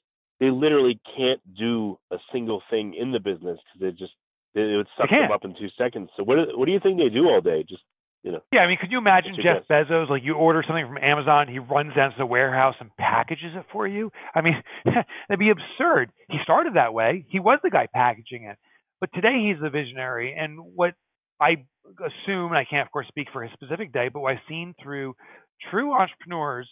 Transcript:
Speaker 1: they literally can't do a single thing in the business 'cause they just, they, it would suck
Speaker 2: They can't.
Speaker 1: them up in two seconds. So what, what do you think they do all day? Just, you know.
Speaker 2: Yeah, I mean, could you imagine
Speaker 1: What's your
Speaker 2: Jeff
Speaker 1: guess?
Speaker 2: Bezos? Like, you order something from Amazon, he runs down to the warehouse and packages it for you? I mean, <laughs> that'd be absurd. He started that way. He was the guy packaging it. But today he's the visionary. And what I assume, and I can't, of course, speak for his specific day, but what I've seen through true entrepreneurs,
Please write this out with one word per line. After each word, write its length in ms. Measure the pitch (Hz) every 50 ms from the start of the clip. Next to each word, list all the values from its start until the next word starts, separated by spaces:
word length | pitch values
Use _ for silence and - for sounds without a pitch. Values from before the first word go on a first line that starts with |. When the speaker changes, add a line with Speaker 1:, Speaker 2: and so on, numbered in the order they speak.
| _ _ _ _ _ _ _ -
Speaker 1:
they 120 | 131 135
literally 500 | 131 127 151 156 151 143 131 123 117 107 _ - -
can't 240 | 139 131 127 131 - _ 92 92
do 420 | 95 110 117 117 113 107 101 92 - _ _
a 80 | 90 87 - -
single 320 | - 123 117 113 107 95 - -
thing 240 | 117 110 107 101
in 180 | 82 90 123 135
the 100 | 127 110
business 380 | 95 101 92 80 87 90 85 -
'cause 220 | _ _ _ 92
they 100 | 95 92
just, 200 | 87 90 95 - - _ _ _ _ _ _ _ -
they, 60 | 107
it 160 | 107 107 104
would 120 | 104 104 - -
suck 120 | - 120 -
Speaker 2:
They 80 | 214
can't. 120 | 294 254 135
Speaker 1:
them 40 |
up 120 | 104 101 -
in 80 | 98 90
two 160 | - 107 95 - -
seconds. 320 | 123 123 - 113 92 82 _
So 80 | - 98
what, 340 | 107 135 160 165 - - 117
what 80 | 127
do 60 | 156
you 80 | 190 196
think 180 | - 196 190 175
they 100 | 156 117
do 200 | 104 127 170 175
all 120 | 120 95
day? 220 | 85 90 82 78
Just, 200 | 78 - 92 - _ _ _ _ _ _ _ _
you 100 | - 95
know. 100 | 87 78 - _
Speaker 2:
Yeah, 80 | - 233
I 60 | 180
mean, 100 | 175 185 175
could 120 | - 180
you 80 | 247 254
imagine 340 | 220 202 190 185 180 190
Speaker 1:
What's 120 | 190 - 160
your 100 | 175 160
Speaker 2:
Jeff 140 | - - -
Speaker 1:
guess? 200 | 156 147 156 139
Speaker 2:
Bezos? 220 | 165 165 160 139
Like, 140 | 143 135 120
you 100 | 143 156
order 280 | 151 160 165 160 160
something 240 | 151 156 160 165 147
from 120 | 117 139 139
Amazon, 500 | 135 139 147 147 131 151 147 147 143 -
he 100 | 123 135
runs 360 | 123 117 139 143 147 151 131
down 160 | 143 135 135
to 80 | 131 127
the 80 | 135
warehouse 480 | 117 123 123 135 131 127 131 131 135 120 -
and 140 | 123 107 _ -
packages 560 | - - 110 113 120 - 165 151 165 170 160
it 100 | 185 - -
for 140 | - 208 214
you? 260 | 196 202 208 220 208 - - - - -
I 80 | 165
mean, 200 | 160 165 151 117 - -
<laughs> 120 | - - -
that'd 540 | - - 240 185 - - - - - 202 180
be 120 | 208 214
absurd. 600 | 208 - - - - - 285 339 320 143 123 - _ _ _ -
He 100 | 156 143
started 320 | - - 165 269 349 330 202
that 180 | 156 123 113
way. 320 | 110 113 113 117 156 190 143 -
He 100 | - 190
was 200 | 180 214 269 294
the 80 | - 359
guy 160 | - 143 117
packaging 580 | - - 127 123 123 110 110 117 - 123 120 113
it. 140 | 104 104 - _ _ _ _ _ _ _ _
But 120 | 185 - -
today 260 | 180 180 226 277 247
he's 200 | 214 208 185 147
the 100 | 151 151
visionary. 640 | 131 151 143 120 127 131 127 127 127 117 117 127 147
And 240 | 160 156 151 151 160 170 180 180
what 200 | 175 175 175 175 _ _ _ _ _ _ _ _ -
I 240 | 147 156 170 147 131 _ _ _ _ 214 190 180 180
assume, 440 | 147 - - - 196 196 185 175 170
and 100 | 170 147
I 80 | 127 -
can't, 180 | 151 143 139
of 60 | -
course, 140 | - 147 120 -
speak 200 | _ 151 139 -
for 100 | - 131
his 100 | 117 113 -
specific 360 | - 143 123 156 175 214 147
day, 180 | 117 131 120 127
but 120 | 123 147
what 120 | 139 131
I've 160 | 131 110 - -
seen 260 | 156 165 170 180 175 -
through 320 | 135 139 143 139 135 131 123 _ _ - - - _ _ _ _ - -
true 240 | 170 214 277 294 277
entrepreneurs, 760 | 226 190 - - _ - 165 175 165 151 147 127 123 127 -